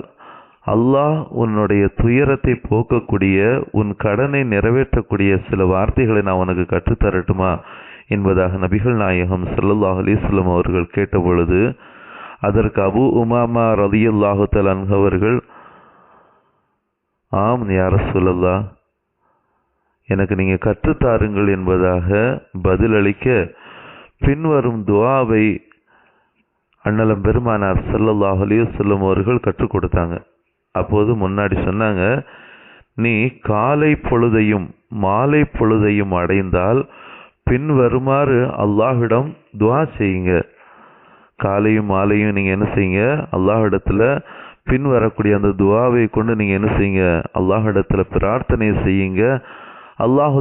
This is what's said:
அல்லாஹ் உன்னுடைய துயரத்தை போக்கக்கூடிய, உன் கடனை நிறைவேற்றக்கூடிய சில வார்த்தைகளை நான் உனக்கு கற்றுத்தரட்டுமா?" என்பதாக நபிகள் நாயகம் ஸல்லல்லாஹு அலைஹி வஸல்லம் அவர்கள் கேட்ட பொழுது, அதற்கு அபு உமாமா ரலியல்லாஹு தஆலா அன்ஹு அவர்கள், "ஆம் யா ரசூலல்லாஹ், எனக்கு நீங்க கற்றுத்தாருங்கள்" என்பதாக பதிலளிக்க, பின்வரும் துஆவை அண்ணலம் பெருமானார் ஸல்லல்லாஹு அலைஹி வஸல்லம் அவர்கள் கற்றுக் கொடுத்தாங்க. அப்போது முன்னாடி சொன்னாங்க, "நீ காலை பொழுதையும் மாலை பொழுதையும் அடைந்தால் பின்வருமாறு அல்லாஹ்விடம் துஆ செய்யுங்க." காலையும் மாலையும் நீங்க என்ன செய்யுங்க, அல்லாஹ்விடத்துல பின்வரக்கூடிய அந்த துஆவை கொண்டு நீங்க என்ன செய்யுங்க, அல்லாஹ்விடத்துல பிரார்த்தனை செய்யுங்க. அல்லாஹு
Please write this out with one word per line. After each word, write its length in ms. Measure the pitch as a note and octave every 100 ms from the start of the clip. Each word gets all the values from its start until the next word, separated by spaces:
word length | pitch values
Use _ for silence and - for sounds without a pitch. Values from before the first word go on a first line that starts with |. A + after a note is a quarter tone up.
| - _ - - - _ -
அல்லாஹ் 520 | G#2+ B2 C#3 D3 D#3 -
உன்னுடைய 580 | A#2+ A2+ G#2+ G2+ G2+ G2 -
துயரத்தை 580 | A#2 B2+ C#3 C3+ C3 A#2+
போக்கக்கூடிய, 720 | - G#2+ A#2 A#2+ - G2+ G2 F#2+ G#2+ C3+ -
உன் 220 | - G#2+ G2
கடனை 440 | G#2+ G#2 C#3 C#3
நிறைவேற்றக்கூடிய 880 | B2+ G2+ A2 B2+ C3 A#2+ - G2+ G2 F#2+ -
சில 160 | G2
வார்த்தைகளை 580 | F#2 F#2 G#2 C3 A#2 G#2
நான் 200 | G2 F#2
உனக்கு 220 | F#2 F2+ F2
கற்றுத்தரட்டுமா?" 840 | F2 - A2+ G#2 F#2 E2+ F#2 F#2 E2+ - - - - -
என்பதாக 480 | G#2 G2 F#2 F2+ F#2+
நபிகள் 400 | F#2 G2+ A#2+ A2+
நாயகம் 480 | G2 F2+ F2+ F2+ E2
ஸல்லல்லாஹு 540 | - G2 G#2+ F#2+ F#2
அலைஹி 180 | F#2+ G#2+
வஸல்லம் 320 | - G2 F2+
அவர்கள் 360 | F2 F2+ F2+ E2+
கேட்ட 320 | G2+ G2 F#2+
பொழுது, 420 | F2 F2 E2+ F2+ A#2+ C3+ - - - - - -
அதற்கு 420 | G2+ G#2 G#2+ G#2
அபு 220 | G2 G#2 C3
உமாமா 520 | A#2+ A#2 A#2+ A#2 A#2 A2+ G#2
ரலியல்லாஹு 680 | G2+ G#2+ A2+ G#2+ G2+ G2+ G#2
தஆலா 240 | G#2+ G2
அன்ஹு 200 | F#2+ G2
அவர்கள், 440 | G2+ G2 F#2 G#2 B2+ - - - - - _ _ _ _ _ _ _ _ _ _ _ _ _ -
"ஆம் 380 | G2 G#2+ B2 G#2
யா 160 | F#2 F#2
ரசூலல்லாஹ், 720 | F#2+ - F#2+ F#2 F2+ F2+ F#2+ G#2 - _ _ _ _ _ _ _ _ _ _ _ _ -
எனக்கு 260 | G2 G2 F#2+
நீங்க 220 | F#2+ F#2
கற்றுத்தாருங்கள்" 840 | A2 G2 D#3+ D3+ B2+ A2+ G#2 G2+ G2+
என்பதாக 600 | F#2+ F#2 F#2 F2+ F2+ F2 G2+ A#2+ - - F#2+
பதிலளிக்க, 640 | F#2 F#2 A2 G#2+ G2+ G2+ B2+ A#2 E2 - - - - - - -
பின்வரும் 600 | C#3 C#3+ D#3+ C#3+ A#2+ A2+ G2
துஆவை 600 | G2+ A#2+ C3+ A#2 A2 A2 F2 _ _ _ _ _ _ _ _ _ _ _ _
அண்ணலம் 360 | - G#2+ A2 G2+
பெருமானார் 600 | G2+ A2 A#2+ G#2+ G2 F2+
ஸல்லல்லாஹு 560 | - G#2 A2 G#2 G2 F#2+
அலைஹி 200 | G2+ A2
வஸல்லம் 400 | A#2 - G2+ G2
அவர்கள் 380 | F#2+ F#2+ G2 A#2+
கற்றுக் 340 | G2+ - A2
கொடுத்தாங்க. 420 | G2 F2 F#2+ E2+ E2+ - _ _ _ _
அப்போது 360 | F#2 F2+ G#2 G#2+
முன்னாடி 420 | A2+ F#2+ G2 G2+ F#2
சொன்னாங்க, 440 | F#2+ G2+ A2 F#2+ F#2+ C#3 - - - - - - _
"நீ 200 | - A#2 A2 B2 -
காலை 480 | G#2+ G#2+ B2 D3 D3+
பொழுதையும் 720 | D3 - A#2 A#2+ A2 G#2+ G#2 F2 - _ G#2
மாலை 440 | F#2+ G#2 C#3 D3+
பொழுதையும் 680 | C#3+ - A2 A2 G#2 G#2 G2
அடைந்தால் 680 | F2+ F2 G2 F#2+ F2+ F#2+ B2+ - - - - - _
பின்வருமாறு 920 | - B2 D3+ C3+ A#2+ B2+ C3 C#3 C#3+ B2 B2+ -
அல்லாஹ்விடம் 680 | G#2 G#2 A#2+ B2 A#2 A2+ D3 - _ G#2
துஆ 220 | G#2+ C3+ D#3+ -
செய்யுங்க." 360 | G2+ F#2 F2+ F2 - _ - - - - - _ _ -
காலையும் 460 | G2+ G2+ G#2+ A2
மாலையும் 480 | G#2 F#2+ G2+ G#2 G#2+
நீங்க 180 | G2 F#2+
என்ன 140 | F#2+
செய்யுங்க, 380 | G2+ G2+ F#2 F#2+ A#2 D3+ -
அல்லாஹ்விடத்துல 680 | F2+ F#2+ A2 G#2+ G2 - G2 A#2+ C#3+ - - - -
பின்வரக்கூடிய 720 | - C3 C#3+ B2 A2 - G#2
அந்த 160 | G2+ G2+ F#2+
துஆவை 520 | G2 A2 B2+ A#2+ A2
கொண்டு 260 | A2+ A2 A2
நீங்க 180 | G2+
என்ன 160 | F#2+ G#2+
செய்யுங்க, 340 | - G2+ F#2+ F2+ E2+ -
அல்லாஹ்விடத்துல 680 | - F#2 G#2+ G#2+ G2 - F#2+ F#2
பிரார்த்தனை 600 | - F#2+ B2+ - A#2 G#2+
செய்யுங்க. 520 | E2+ F#2+ F#2+ F#2+ F#2 A#2 C3 - - - - - -
அல்லாஹு 420 | A2+ C3+ D3 C#3